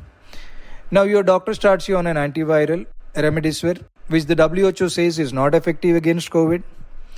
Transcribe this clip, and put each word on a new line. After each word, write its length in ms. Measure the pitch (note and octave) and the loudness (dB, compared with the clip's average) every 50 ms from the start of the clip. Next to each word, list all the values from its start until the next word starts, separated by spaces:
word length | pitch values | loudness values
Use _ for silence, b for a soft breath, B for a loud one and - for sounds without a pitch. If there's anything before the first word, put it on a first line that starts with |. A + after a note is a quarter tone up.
| - - - _ B B B B B B B B B B B B B - | -16 -20 -20 _ B B B B B B B B B B B B B 0
Now, 140 | F3+ G3 G3 | 2 2 4
your 180 | G3+ G#3 G#3 G3 | 4 4 4 4
doctor 320 | F3 F#3 F3+ F#3 A3 G#3+ | 4 4 2 2 -2 -4
starts 340 | - - G3+ F#3+ F3 - - | 0 2 2 2 2 0 0
you 80 | F#3+ | -2
on 120 | F3+ E3+ E3+ | 0 0 0
an 80 | D#3+ | -2
antiviral, 680 | D3+ C#3+ C#3+ C#3 D#3+ D#3+ D3+ D#3+ D3+ D3+ D3 D#3+ F3+ G3+ - - - - - - | -2 -2 -2 -2 -2 0 2 2 2 2 2 0 -4 -6 -8 -14 -16 -16 -8 -4
remdesivir, 720 | - D3 D3+ D3+ D#3+ D3+ D#3+ D3 - - E3 F3+ - - - - - - - | -2 0 0 0 0 -2 -2 -2 -2 -2 -4 -4 -4 -8 -16 -20 -16 -6 -2
which 160 | D#3 E3 D3+ | 0 0 0
the 100 | C#3+ E3 | 2 2
W 320 | D#3+ D#3+ D#3 E3 F#3 G3 | 4 4 4 4 2 2
H 160 | F#3+ F#3 - F#3 | 2 2 0 -2
O 60 | E3+ | -2
says 320 | - F3 E3+ F3 D#3+ D#3+ | 0 0 0 0 0 0
is 120 | D#3 B2+ B2+ | -2 -2 0
not 220 | C3 C3+ D3 D#3+ | 0 2 4 4
effective 400 | E3 - F3+ D#3 - - F3 E3+ | 2 2 0 -2 0 2 2 2
against 360 | E3+ D#3 E3 E3 E3+ D#3+ - | 2 2 2 0 0 -2 -2
covid, 340 | - E3 E3 D#3+ E3+ F3 - - - - - - - - b b b | 0 2 2 2 0 -2 -4 -10 -14 -16 -16 -14 -14 -14 b b b